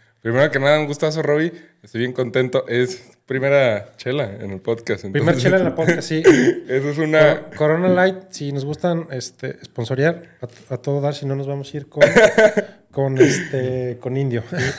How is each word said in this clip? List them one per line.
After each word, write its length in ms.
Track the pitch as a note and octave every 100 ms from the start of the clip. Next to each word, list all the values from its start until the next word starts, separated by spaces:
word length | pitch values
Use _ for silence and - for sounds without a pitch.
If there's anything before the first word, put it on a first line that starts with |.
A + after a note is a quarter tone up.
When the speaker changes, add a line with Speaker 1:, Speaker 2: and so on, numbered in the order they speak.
| _ _
Speaker 1:
Primero 280 | A2+ B2 D3+
que 100 | D3
nada, 200 | C#3 D3+
un 80 | D3
gustazo, 340 | D3 D#3 D#3
Robbie. 300 | C#3+ D3 E3 E3 - _
Estoy 160 | - A#2
bien 140 | B2
contento. 520 | B2+ A#2 C3 B2+ C3 -
Es 340 | A#2+ B2 - - _ -
primera 680 | B2+ C#3 C#3+ B2+ G#2 - -
chela 260 | B2 C#3+ A2 G#2
en 120 | G#2
el 100 | F#2+
podcast, 400 | A2+ A#2 - G2+
Speaker 2:
Primera 180 | G2 C#3+ D3+
Speaker 1:
entonces 100 | C3+
Speaker 2:
chela 140 | C3+ F#3+
en 60 | F3+
el 60 |
podcast, 280 | - D#3+ E3+ -
sí. 160 | D#3+ F4+ C#4 B3
Speaker 1:
<laughs> 220 | - -
Eso 200 | C3 C#3+
es 60 | D3
una 440 | D#3 D#3 D3+ B2 -
Speaker 2:
Cor-, 60 | -
Corona 320 | D3+ E3 F#3
Light, 260 | F3+ F#3+ F#3+ -
si 240 | - C#3+
nos 100 | C#3
gustan, 420 | C#3 D3 F3+ E3+ E3
este, 460 | C3 - - C3 - -
sponsorear, 720 | - A2+ C3 D3+ E3+ - _ B2 - -
a, 40 | B2+
a 20 |
todo 240 | - C#3+
dar, 120 | C#3+
si 120 | C#3+ C#3
no 100 | C3+
nos 100 | C#3
vamos 280 | C#3 C3+
a 40 | D3
ir 120 | C#3+
con, 140 | D3 F#3 A#3+ G#3+ - G#3+
Speaker 1:
<laughs> 440 | G#3 - - _
Speaker 2:
con, 260 | - C3+ C3
este, 800 | D3 C3+ - C3+ B2+ B2+ B2+ A#2+
con 160 | B2+ C3
Indio. 280 | C#3 A#2 - F3 C3+